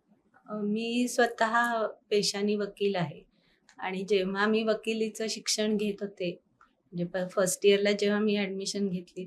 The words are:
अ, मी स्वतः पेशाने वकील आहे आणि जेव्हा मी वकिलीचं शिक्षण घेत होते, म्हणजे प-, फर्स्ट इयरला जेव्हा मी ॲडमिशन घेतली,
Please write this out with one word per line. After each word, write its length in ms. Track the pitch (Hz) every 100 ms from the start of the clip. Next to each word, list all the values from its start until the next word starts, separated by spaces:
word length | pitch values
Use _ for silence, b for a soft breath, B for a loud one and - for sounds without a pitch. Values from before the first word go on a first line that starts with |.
| _ _ _ _ -
अ, 140 | 214
मी 460 | 208 214 226 240 247
स्वतः 800 | - 233 - 220 233 240 226 208 - -
पेशाने 460 | 208 196 202 208 208
वकील 380 | 196 - 202
आहे 260 | 190 165 - - _ _ _ _ -
आणि 260 | 185 185 190
जेव्हा 380 | 202 185 196 208
मी 160 | 220
वकिलीचं 640 | 220 214 220 220 220 - 220
शिक्षण 480 | 220 - - 214 214
घेत 180 | 208 196
होते, 400 | 202 - 180 - _ _ _ _ _
म्हणजे 120 | 175
प-, 260 | 175 190 180
फर्स्ट 360 | 208 185 - 202
इयरला 260 | 202 202
जेव्हा 260 | 202 202 208
मी 180 | 214 208
ॲडमिशन 520 | 196 190 196 202 202
घेतली, 360 | 180 180 -